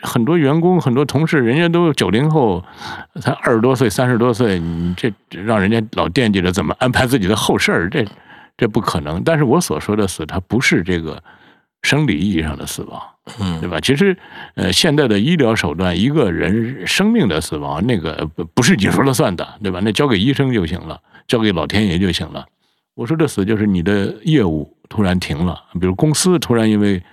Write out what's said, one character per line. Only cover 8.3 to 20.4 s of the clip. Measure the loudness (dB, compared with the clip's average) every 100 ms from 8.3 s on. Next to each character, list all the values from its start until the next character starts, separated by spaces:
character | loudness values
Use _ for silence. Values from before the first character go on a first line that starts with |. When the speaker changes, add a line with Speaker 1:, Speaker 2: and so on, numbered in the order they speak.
| -20 -20 -4
Speaker 1:
这 | -2
不 | 0
可 | -2 -4
能。 | -4 -4
但 | 0 2
是 |
我 | 2 2
所 | 0 -4
说 | -2 -2
的 | -2
死， | -4
它 | -8 -8
不 | -4 -2
是 | 2 0
这 | 0 -4
个 | -4 -12 -18 -20 -20 _ _ _
生 | -2 0 0
理 | 0
意 | 0
义 | 0
上 | -2 -6
的 |
死 | -10 -10
亡， | -12 -14 -16 _ -20 -8
Speaker 2:
嗯。 | -6 -4
Speaker 1:
对 | -6
吧？ | -4
其 | 0 2
实， | 2 2 -6 -20 -14
呃， | -4 -2
现 | 2 2 2
在 | 4
的 | 2
医 | 2
疗 | 2 2
手 | 2 -2
段， | -2 0 0
一 | 0
个 | 2 0
人 | 0 0 0 -2 -6 -4
生 | 0 2
命 | 2 2
的 | 0
死 | -4 -6
亡， | -6 -4
那 | -2 -2
个 | -4 -6 -8 -8
不， | -4
不 | 0
是 | 2 2
你 |
说 | 2 2
了 | 2
算 | 2 0
的， | -2 -8 -8
对 | -6
吧？ | -2
那 | -2
交 | 0 0
给 | 2
医 | 0
生 | 0